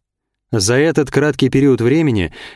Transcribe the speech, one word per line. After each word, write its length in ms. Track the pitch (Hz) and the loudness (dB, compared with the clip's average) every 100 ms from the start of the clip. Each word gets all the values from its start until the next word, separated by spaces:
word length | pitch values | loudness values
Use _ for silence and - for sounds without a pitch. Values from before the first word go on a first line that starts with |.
| _ _ _ _ _ | _ _ _ _ _
За 220 | 113 95 | -4 0
этот 380 | 127 160 151 135 | 0 2 0 0
краткий 380 | 147 147 - 131 | 0 0 0 0
период 320 | 135 139 120 | 2 2 2
времени 520 | 113 156 156 107 82 - - | 2 0 0 -2 -4 -8 -20